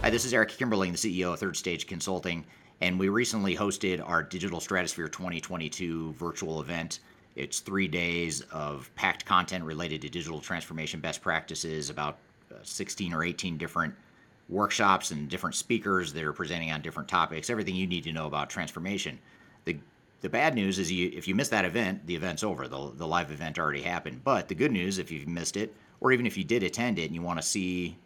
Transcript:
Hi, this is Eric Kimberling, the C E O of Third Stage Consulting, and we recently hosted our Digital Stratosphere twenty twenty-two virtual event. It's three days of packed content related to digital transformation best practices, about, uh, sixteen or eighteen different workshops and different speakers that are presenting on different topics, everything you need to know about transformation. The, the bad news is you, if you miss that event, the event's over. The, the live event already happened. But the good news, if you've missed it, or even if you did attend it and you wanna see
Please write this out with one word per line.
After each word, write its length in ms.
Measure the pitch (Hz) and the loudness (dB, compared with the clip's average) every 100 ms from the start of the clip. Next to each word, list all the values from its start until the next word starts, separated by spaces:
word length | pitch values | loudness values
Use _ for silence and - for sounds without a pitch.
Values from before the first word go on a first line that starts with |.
Hi, 60 | 110 | 6
this 140 | 113 | 4
is 100 | 123 | 4
Eric 180 | 117 107 | 4 4
Kimberling, 420 | - 127 107 95 | 2 2 4 4
the 40 | 85 | 2
C 220 | 113 90 | 0 2
E 60 | 90 | 2
O 80 | |
of 60 | 85 | 2
Third 180 | 98 82 | -2 -2
Stage 280 | 92 85 - | -2 -2 -4
Consulting, 600 | 87 - 92 90 85 78 - - - | -4 -2 0 0 -4 -6 -16 -20 0
and 180 | 90 92 | 2 4
we 120 | 95 | 4
recently 440 | 104 120 110 98 | 4 2 2 2
hosted 540 | 87 104 95 101 87 - | 2 0 2 2 0 2
our 160 | 85 | 0
Digital 380 | 76 92 95 85 | 0 -4 -2 -4
Stratosphere 480 | - 95 87 - 80 | 0 0 0 -2 -6
twenty 320 | - 90 85 | -6 -6 -6
twenty-two 720 | - 90 78 - 90 82 80 | -6 -6 -4 -4 -2 -2 -4
virtual 480 | 71 85 80 85 80 | -4 -6 -4 -4 -4
event. 380 | 71 85 82 - - - - - | -4 -4 -4 -8 -12 -20 -18 -8
It's 240 | 69 - | -4 -4
three 300 | - 98 92 | -2 0 2
days 520 | 85 87 85 85 71 65 | 2 0 2 0 -2 -6
of 380 | 80 73 73 65 - | -6 -4 -6 -10 0
packed 300 | 95 85 - | 0 0 4
content 400 | 90 87 95 80 | 4 4 -2 -4
related 360 | 78 85 78 | -4 -2 -4
to 60 | 73 | -4
digital 300 | 85 80 78 | -6 -6 -6
transformation 600 | - 87 - 80 78 82 | -4 -6 -6 -6 -6 -4
best 200 | 80 80 | -4 -2
practices, 680 | - 80 - 80 82 78 71 | 0 0 -2 -6 -4 -4 -4
about, 300 | 73 73 - - _ - | -4 -4 -6 -16 _ -20
uh, 80 | - | -18
sixteen 480 | - - 98 - 92 | -12 -8 -6 -4 -2
or 140 | 82 85 | 0 0
eighteen 320 | 82 90 80 | 0 -4 -4
different 360 | 80 87 80 - - - - - - | -4 -2 -2 -4 -18 -20 -20 -20 -4
workshops 640 | 92 104 - 104 95 - | 0 2 4 6 6 4
and 160 | 78 73 | -4 -4
different 280 | 92 - - | -2 -2 -4
speakers 580 | - 117 104 92 85 | 0 0 4 2 2
that 100 | 73 | -2
are 80 | 78 | -2
presenting 400 | 73 82 85 80 | -2 -2 -2 -2
on 100 | 78 | -2
different 280 | 78 80 73 | -4 -8 2
topics, 400 | 90 80 80 78 | 4 4 0 -2
everything 260 | 117 98 92 | 0 0 0
you 120 | 92 | 0
need 180 | 87 80 | 0 -2
to 80 | |
know 140 | 80 78 | -2 -2
about 220 | 73 71 | -2 -2
transformation. 720 | - 80 - 87 98 80 73 - - - - - | -2 -4 -4 -4 -2 -4 -8 -16 -20 -20 -10 -4
The, 120 | 76 - _ _ _ | -4 -6 _ _ _
the 80 | 92 | -2
bad 260 | 117 156 127 | 2 4 4
news 240 | 98 92 | 2 2
is 100 | 85 | 0
you, 220 | 90 90 | 2 0
if 140 | 85 92 | 0 0
you 80 | 95 | 2
miss 140 | 139 | 4
that 160 | 110 92 | 4 4
event, 420 | 92 101 98 78 | 4 2 0 -2
the 80 | 87 | -2
event's 280 | 90 80 | 0 0
over. 260 | 107 78 65 | -2 -2 -4
The, 240 | 69 69 64 | -6 -6 -4
the 120 | 80 | 2
live 220 | 85 78 | 2 2
event 300 | 73 80 78 | -4 -4 0
already 220 | 78 71 | 0 0
happened. 420 | 90 87 80 64 | 0 -2 -4 -4
But 240 | 135 117 80 | 2 2 2
the 80 | 85 | 2
good 160 | 120 | 4
news, 280 | 101 90 95 | 4 2 -2
if 120 | 80 | -4
you've 160 | 80 71 | -6 -4
missed 300 | 85 82 98 | -4 -2 -2
it, 180 | 110 - - - | -4 -6 -20 -14
or 140 | - | 0
even 120 | 127 120 | 2 2
if 120 | 98 | 0
you 80 | 80 | 2
did 180 | 117 | 2
attend 340 | 92 - 120 95 | 2 0 0 2
it 100 | 80 | 0
and 60 | |
you 80 | 82 | -2
wanna 200 | 87 82 | -2 -2
see 560 | 80 104 92 90 87 82 | 0 0 0 0 -2 -6